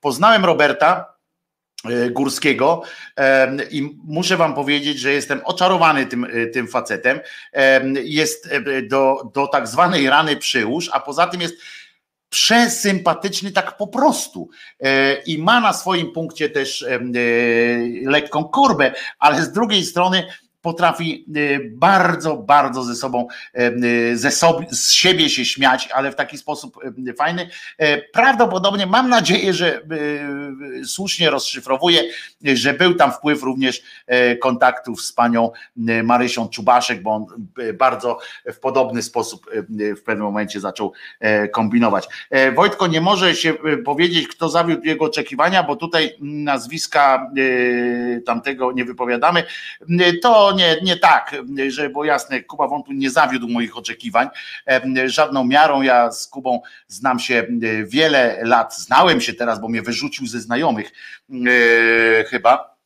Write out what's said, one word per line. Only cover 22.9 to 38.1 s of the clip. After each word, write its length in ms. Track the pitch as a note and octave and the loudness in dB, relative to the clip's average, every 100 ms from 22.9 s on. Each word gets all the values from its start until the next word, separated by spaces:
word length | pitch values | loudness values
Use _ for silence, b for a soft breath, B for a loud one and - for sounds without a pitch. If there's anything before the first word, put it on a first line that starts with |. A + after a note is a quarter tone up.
sobą, 320 | A#2+ C3+ B2 A#2+ B B | -6 -4 -4 -4 B B
e, 40 | B2 | -2
e, 580 | A#2+ A#2+ A#2+ A#2+ A#2 A#2 | 0 2 0 2 0 0
ze 140 | C3+ | -2
sob-, 340 | - E3 E3 F3 | 2 2 2 -4
z 220 | - - | -4 0
siebie 380 | - F3+ F#3 D3+ | 2 4 2 2
się 140 | - | 0
śmiać, 440 | A#2+ - C3+ C3 - | -4 0 2 2 -2
ale 180 | B2+ C#3 | -4 -4
w 20 | |
taki 240 | - C#3+ C#3+ | -4 -8 -8
sposób, 400 | - D3 C#3 - C3 A#2 B2+ | -10 -10 -12 -14 -14 -12 -12
e, 60 | |
fajny. 340 | A#2+ D3 F3 F3 B B B | -4 -4 -4 -10 B B B
E, 240 | D3+ D3 | 0 0
prawdopodobnie 840 | - - B3+ C4 A3 F#3 G3 G3+ F#3 | 0 2 4 4 2 2 0 0 0
mam 220 | A3 C4 | 2 4
nadzieję, 460 | A#3 E3 F3+ F#3 | 2 2 0 2
że, 220 | F3 F3 C#3+ | 0 0 -2
e, 1080 | D3+ D#3 D3 D3 C#3+ C#3 C#3+ C3+ C#3+ B2+ | -6 -6 -4 -6 -6 -8 -10 -12 -12 -12
słusznie 460 | C3+ - F#3+ - E3 | -10 -8 -6 0 2
rozszyfrowuję, 720 | C#3 - C3 B2+ C3+ F3 E3 E3+ B B _ D3 | 2 -4 -8 -4 0 4 2 2 B B _ 0
e, 100 | B2+ | 2
że 180 | B2+ | 2
był 200 | C3+ F3+ | 2 2
tam 180 | F3 C#3 | 4 2
wpływ 300 | - D3 D3 | 2 -2 0
również, 400 | C3 C3+ C3 B2 B B - | -2 -2 -2 -2 B B 0
e, 300 | B2 B2 A#2+ | 4 4 2
kontaktów 680 | C3 B2 B2+ B2 - A2 | 0 2 2 0 -10 -10
z 100 | - | -6
panią, 380 | - A#2+ A#2 A#2 B B - A2+ | 0 2 2 0 B B -8 -2
e, 140 | A2+ | 0
Marysią 460 | A2+ A#2+ B2 A#2+ A2 | 2 2 2 -2 -6
Czubaszek, 540 | - G2 B2 B2 A2 | -4 2 2 2 -4
bo 80 | G2 | -4
on, 160 | G#2+ G#2+ A#2 G2 - | -4 -6 -14 -16 -10
e, 140 | A#2 | -8
bardzo 460 | F#2+ C3 A#2+ A#2+ | 0 0 0 -4